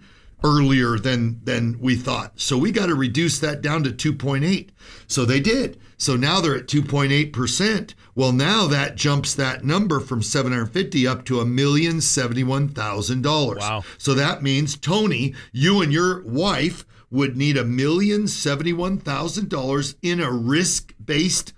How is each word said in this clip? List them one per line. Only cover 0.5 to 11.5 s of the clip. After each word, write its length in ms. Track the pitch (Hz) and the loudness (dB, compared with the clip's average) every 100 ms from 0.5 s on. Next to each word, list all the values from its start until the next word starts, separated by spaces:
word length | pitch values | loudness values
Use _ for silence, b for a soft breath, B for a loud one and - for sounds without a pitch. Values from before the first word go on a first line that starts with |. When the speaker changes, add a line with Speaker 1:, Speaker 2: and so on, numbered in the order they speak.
| 147 135 135 120 113 | 4 4 4 4 0
Speaker 1:
than, 420 | 131 123 117 117 | 0 0 -2 -2
than 360 | 123 120 117 117 | -4 -2 -2 0
we 160 | 127 120 | 0 0
thought. 440 | 135 117 104 - | -2 -6 -6 -8
So 180 | - 127 | -2 0
we 140 | 185 | 2
gotta 240 | 214 185 143 | 2 0 0
reduce 440 | 127 135 170 - | 0 0 0 0
that 220 | 151 147 | -2 -2
down 220 | 147 160 | -2 0
to 80 | 139 | -2
two 220 | 110 156 | -2 -4
point 320 | 143 135 135 165 | -2 -2 0 0
eight." 260 | 190 - B B B B | 0 -4 B B B B
So 200 | 139 120 | 0 2
they 160 | 139 | 2
did. 360 | 175 262 233 - b b | 2 2 -2 -8 b b
So 180 | 147 123 | -2 2
now 240 | 139 190 | 2 2
they're 160 | 165 127 | 2 -2
at 140 | - | 0
two 140 | 147 | 0
point 280 | 143 143 139 | 2 0 2
eight 220 | 139 147 | 2 0
percent. 600 | - 120 - 208 208 - b b 123 | -2 -2 0 0 0 -6 b b 0
Well, 160 | 131 | 2
now 360 | 127 147 220 165 | 4 2 2 2
that 280 | 143 139 98 | 2 0 -2
jumps 400 | 147 143 - - | 0 0 0 -2
that 300 | 131 127 131 | -2 -2 0
number 340 | 180 214 139 | 0 2 0
from 240 | - 120 | -2 -4
seven 300 | 110 139 123 | 0 0 0
hundred 140 | 123 113 | -2 -2
fifty 340 | 185 180 143 127 | -2 0 0 0
up 200 | 127 - | 0 -2
to 160 | 120 | 0
a 40 | |
million 540 | 117 | 0